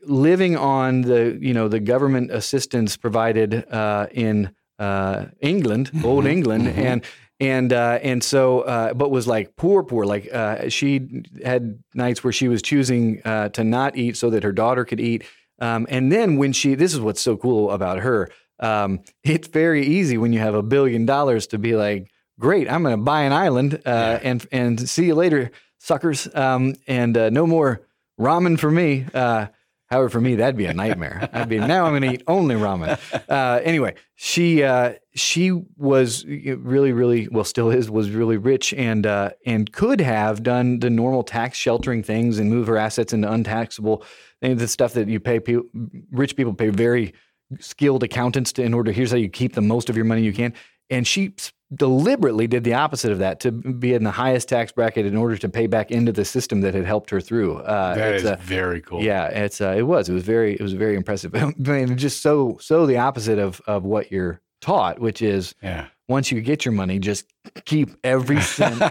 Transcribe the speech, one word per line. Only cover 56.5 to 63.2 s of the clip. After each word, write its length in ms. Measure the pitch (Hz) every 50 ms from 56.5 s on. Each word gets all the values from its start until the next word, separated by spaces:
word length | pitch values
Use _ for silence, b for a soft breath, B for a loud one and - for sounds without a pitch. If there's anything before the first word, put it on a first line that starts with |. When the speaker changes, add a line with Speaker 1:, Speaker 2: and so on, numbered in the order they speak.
| 117 101
Speaker 1:
that 120 | 98 95 92
had 100 | 98 90
helped 260 | 95 107 - - -
her 100 | 104 95
through. 360 | 90 - 113 117 101 90 73 71
Uh, 360 | - - 104 101 95 92 90
Speaker 2:
That 200 | 107 110 107 104
Speaker 1:
it's 100 | 98 92
Speaker 2:
is 60 | 107
Speaker 1:
a 60 | 95
Speaker 2:
very 440 | 90 90 92 95 92 92 90 87 82
cool. 220 | - - 87 85
Speaker 1:
Yeah, 240 | 107 110 101 95 82 -
it's, 320 | - 107 104 101 - -
uh, 140 | 104 95 95
it 60 | 104
was. 260 | 120 143 180 151 98 90
It 40 | 90
was 80 | 92 90
very, 300 | 104 113 117 113 104 101
it 60 | -
was 120 | 104 98 95
very 220 | 95 107 110 104
impressive. 380 | 98 92 - 104 95 - 85 90
<laughs> 20 |
I 160 | 110 131 143 156
mean, 400 | - 131 139 143 139 131 123 127
just 260 | 123 139 143 - -
so, 360 | - 151 151 147 135 120 - -
so 260 | - - 156 165 165
the 120 | 143 127 120
opposite 400 | 123 139 131 123